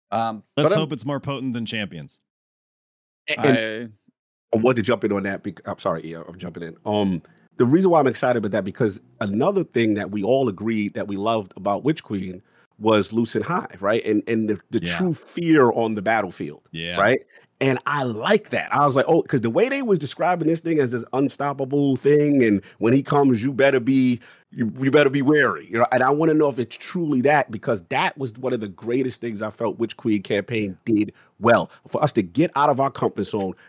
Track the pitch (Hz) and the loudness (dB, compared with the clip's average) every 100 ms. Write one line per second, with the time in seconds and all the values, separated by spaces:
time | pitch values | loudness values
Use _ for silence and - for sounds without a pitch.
0 | _ 107 113 110 - - 156 190 156 147 | _ -4 -4 -6 -8 -2 2 2 -2 -6
1 | 139 139 143 139 131 120 110 113 98 82 | -6 -6 -6 -8 -6 -6 -6 -6 -8 -10
2 | 71 - _ _ _ _ _ _ _ _ | -16 -20 _ _ _ _ _ _ _ _
3 | _ _ - 151 147 120 110 110 117 107 | _ _ -8 -2 2 2 0 -6 -10 -16
4 | _ _ _ _ _ 113 120 120 104 113 | _ _ _ _ _ 2 2 2 2 0
5 | 110 101 98 95 104 82 - 85 98 82 | 0 -2 -4 -8 -10 -12 -12 -6 -4 -4
6 | 80 82 82 90 90 85 85 80 107 107 | -8 -14 -16 -14 -14 -12 -14 -10 -4 0
7 | 101 87 - _ _ - 120 160 190 165 | 0 -2 -8 _ _ 0 4 4 6 4
8 | 135 110 131 123 104 104 95 - 117 90 | 4 2 0 0 0 -4 -4 -2 -2 -2
9 | _ _ 101 104 151 196 160 120 113 104 | _ _ -4 0 0 0 -2 0 0 0
10 | 95 104 98 135 127 85 107 113 101 110 | -2 -4 0 2 0 -2 -4 -2 -4 -6
11 | 101 98 107 113 95 - 95 101 135 160 | -8 -4 -2 -2 -4 -8 -4 -2 -2 -4
12 | - 101 95 92 _ _ _ _ 107 107 | -6 -8 -8 -12 _ _ _ _ 2 2
13 | 98 113 113 110 107 175 - 90 98 113 | 2 -2 -2 -2 -4 -4 -6 -6 -2 -2
14 | - 107 - 113 107 104 - 110 - 170 | 0 -2 0 -2 -2 -4 -4 -6 -4 -2
15 | 185 156 - - 170 156 123 117 113 107 | -2 -4 -8 -6 2 6 6 4 -2 -2
16 | 98 113 95 - 80 73 _ 82 85 87 | 0 0 -2 -8 -12 -12 _ -10 -6 0
17 | 101 131 - _ _ _ 135 127 - 147 | 2 2 -4 _ _ _ -2 -2 -2 -4
18 | 127 107 143 214 - 117 78 117 143 131 | -4 -4 0 0 0 -6 -2 2 2 2
19 | 123 165 - 139 113 127 247 277 247 185 | 2 2 2 -2 0 0 0 0 0 -2
20 | 143 - 170 180 160 160 165 156 131 120 | -2 -4 -2 0 0 -2 -2 0 0 -2
21 | - 131 139 - 143 139 131 143 143 131 | -4 -2 -2 -2 -6 -6 -4 0 0 2
22 | 139 147 147 143 113 101 - - 110 135 | 4 4 4 4 4 2 -2 -2 2 2
23 | 135 143 139 117 127 127 139 135 117 135 | 2 2 4 2 0 2 2 4 2 2
24 | 127 120 - - _ - 113 123 135 147 | 2 0 -6 -20 _ -6 -6 -2 2 4
25 | 143 143 131 151 127 80 80 113 120 127 | 4 2 2 4 4 0 -4 0 2 2
26 | 127 147 160 156 147 127 113 - - 185 | 2 2 2 4 2 0 -6 -8 -10 -6
27 | 160 135 127 147 - 110 - 107 85 131 | -2 2 4 4 0 -6 -4 -4 -4 -4
28 | 180 - 131 110 127 123 104 87 113 127 | -4 -4 -10 -8 -6 -4 -6 -10 -4 -2
29 | 131 - 117 104 110 - 113 104 113 - | -2 -6 -10 -8 -10 -6 -6 -4 -6 -4
30 | 117 104 - 101 98 117 104 92 - 107 | -2 -2 0 -2 -2 -4 -4 -6 -2 0
31 | 104 - _ _ 107 110 - - - - | 0 -6 _ _ 4 4 2 -10 -8 -2
32 | 147 - 90 104 170 139 147 131 135 - | 0 0 -2 0 0 2 2 2 -2 -2
33 | 120 - 101 107 95 87 | -4 -4 -6 -4 -4 -8